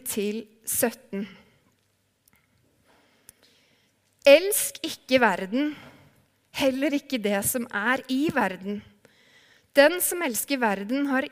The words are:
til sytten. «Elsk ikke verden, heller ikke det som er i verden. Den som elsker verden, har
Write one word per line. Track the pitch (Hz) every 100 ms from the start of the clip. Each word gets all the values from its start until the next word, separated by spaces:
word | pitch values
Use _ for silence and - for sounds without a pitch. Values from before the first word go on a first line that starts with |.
| -
til | - 202 214 226 _
sytten. | - - 247 - - 196 202 - - _ _ _ _ _ _ _ _ _ _ _ _ _ _ _ _ _ - _ _ _ _ _ _ _ _ _ -
«Elsk | 285 381 415 - - 330
ikke | - - 254
verden, | 233 180 190 233 302 294 - - - _ _ _ _ -
heller | 269 262 294
ikke | 277 - 262
det | 202 202 208
som | 254 233
er | 202 214 262 -
i | 262 311
verden. | 294 196 185 190 208 - _ - _ _ _ _ _ _
Den | - 294 359
som | - 359
elsker | 330 214 - 277
verden, | 233 196 202 262 285
har | 262 285